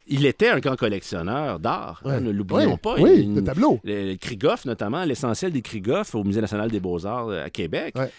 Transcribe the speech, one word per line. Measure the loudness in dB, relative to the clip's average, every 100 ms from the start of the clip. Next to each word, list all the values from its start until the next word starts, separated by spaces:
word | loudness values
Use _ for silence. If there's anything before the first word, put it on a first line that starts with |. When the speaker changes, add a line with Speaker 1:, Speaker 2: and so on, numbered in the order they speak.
| -4
Speaker 1:
Il | 2
était | 2 4 2
un | 2
grand | 0 0
collectionneur | 0 0 -4 -6 -4 -4 -4 -4
d'art, | -4 -4 -6 -8
Speaker 2:
Ouais. | -4
Speaker 1:
hein, | -2
ne | 0
l'oublions | -2 0 2 2
Speaker 2:
Ouais. | 2
Speaker 1:
pas. | 0 4
Speaker 2:
Oui, | 8
Speaker 1:
Il | 8
y |
a |
une, | 6
Speaker 2:
de | 2
tableaux. | 0 2 4 2
Speaker 1:
le, | 0 -4 -4
le | -4
Krigoff, | -8 0 0 0 -2
notamment, | -4 -4 -2
l'essentiel | -2 -2 -2 -2 -2
des | -4
Krigoff | -4 -4 -2 0 -2
au | -2
Musée | 0 0
national | 0 -2 -2
des | -2
beaux-arts, | -2 -4 -4 -6 -4
euh, | -6
à | -6
Québec, | -6 -4 -4 -6 -6
Speaker 2:
Ouais. | -6